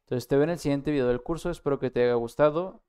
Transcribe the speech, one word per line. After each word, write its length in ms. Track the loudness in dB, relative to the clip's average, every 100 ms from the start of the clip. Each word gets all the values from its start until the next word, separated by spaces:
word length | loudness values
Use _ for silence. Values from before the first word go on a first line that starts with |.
Entonces, 260 | _ -6 0
te 80 |
veo 80 | 2
en 80 | 2
el 80 | -2
siguiente 320 | -2 -2 -2
video 160 | 0 0
del 160 | 0
curso. 260 | -4 -6 -6
Espero 300 | -4 -4 -2
que 100 | -2
te 140 | 0
haya 120 | 2
gustado. 680 | 2 -2 2 2 2 -6 -12